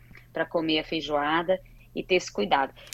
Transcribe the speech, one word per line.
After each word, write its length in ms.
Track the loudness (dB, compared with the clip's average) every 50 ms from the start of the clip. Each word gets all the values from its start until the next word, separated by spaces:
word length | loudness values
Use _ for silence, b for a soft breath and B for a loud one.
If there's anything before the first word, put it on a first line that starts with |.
| b b b b b b
pra 140 | -4 -4 -2
comer 360 | 0 0 0 0 2 0 0
a 20 | 0
feijoada 760 | -2 -4 -4 -2 -2 0 0 2 2 2 2 2 2 0 -2 b b b b b b b
e 80 | -6 0
ter 120 | 2 2
esse 160 | 2 2 0
cuidado. 420 | -4 -2 0 2 4 4 2 2 -4 B B B